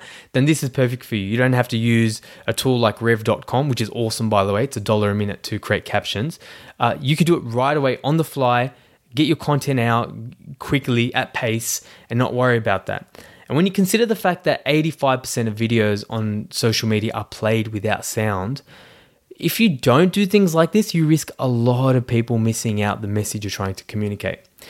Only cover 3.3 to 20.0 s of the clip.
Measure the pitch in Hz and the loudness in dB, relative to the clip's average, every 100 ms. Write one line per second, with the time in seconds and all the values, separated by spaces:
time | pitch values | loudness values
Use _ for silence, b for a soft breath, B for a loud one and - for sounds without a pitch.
3.3 | 107 - 123 147 120 107 117 113 - 113 | -2 0 -2 0 -2 -4 -2 -4 -2 0
4.3 | 104 98 101 139 107 101 107 104 104 101 | 2 2 0 -2 -4 0 2 2 0 -4
5.3 | - - 104 - 104 - 104 - 101 143 | -6 -8 -8 -2 -4 -2 -4 -2 -6 -6
6.3 | - B B B B 120 147 135 156 165 | -8 B B B B -2 0 0 2 2
7.3 | 170 120 117 131 151 135 120 135 160 156 | 2 0 -2 0 0 0 -2 0 0 0
8.3 | 139 127 120 127 b b b _ 117 160 | 0 2 2 0 b b b _ 0 0
9.3 | 160 - 143 143 131 117 117 - 107 113 | 0 0 0 0 0 2 0 -2 -8 -14
10.3 | - - 135 - 139 131 120 120 127 123 | -16 -20 -16 -2 -2 0 0 0 -2 -4
11.3 | - 120 113 - - B B B 117 127 | -4 -2 -2 -4 -8 B B B -2 0
12.3 | 123 127 117 107 95 - - - B B | 2 2 2 0 -2 -4 -10 -12 B B
13.3 | B B 143 190 190 185 220 226 208 185 | B B 0 2 2 2 2 2 0 -2
14.3 | 175 156 - 135 156 160 - 135 127 - | 0 -2 -2 0 2 0 0 0 0 -2
15.3 | - 113 107 117 113 104 104 - 113 110 | -4 -4 -2 0 2 2 0 -4 -4 -4
16.3 | 104 - - 117 110 110 107 113 107 104 | -4 -6 -2 0 0 0 0 -2 -6 -10
17.3 | - 107 113 110 107 110 98 - - 107 | -4 0 0 0 -4 -4 -4 -4 -2 0
18.3 | 98 95 143 B B B B B B _ | -2 -4 -6 B B B B B B _
19.3 | - 165 - 226 131 131 127 | -6 -4 2 2 2 4 4